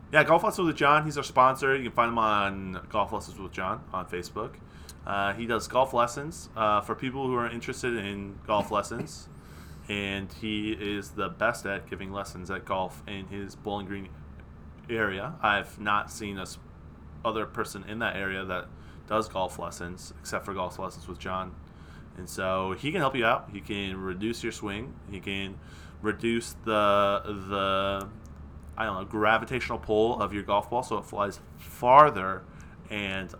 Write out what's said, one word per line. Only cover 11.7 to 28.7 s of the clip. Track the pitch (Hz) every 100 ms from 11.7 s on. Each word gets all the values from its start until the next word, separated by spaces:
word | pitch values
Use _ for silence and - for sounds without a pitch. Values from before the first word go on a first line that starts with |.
| 98 -
giving | 101 95
lessons | 98 98 92 90
at | 95
golf | - 95 90 - -
in | 101 92
his | 101 98
Bowling | - 107 101
Green | 95 98 95 76 - - - - - - -
area. | 117 104 95 117 165
I've | 107 101 90 -
not | 104 104 -
seen | - 104 98
a |
s-, | 87 - - - - - - -
other | 113 110
person | 104 - 104 101 95
in | 107
that | 113 95
area | 98 95 95
that | 90 - - - - -
does | 107 -
golf | 95 92 -
lessons, | 85 - 87 90 - -
except | - 101 -
for |
Golf | 95 90 -
Lessons | 95 - -
with | 87
John. | 95 92 92 - - - - - - -
And | 90
so | - 95 95 95
he | 92 143
can | 170
help | 139
you | 135 113
out. | 120 -
He | 101
can | - 101 98 95
reduce | 92 90 110 113
your | 117
swing. | - 104 101 131 - -
He | 101
can | 101 98 95 98 - - - -
reduce | 107 101 117 117 - -
the, | 113 107 104 101 101 101 104 104 95
the, | 101 98 95 98 98 98 110 - - - - -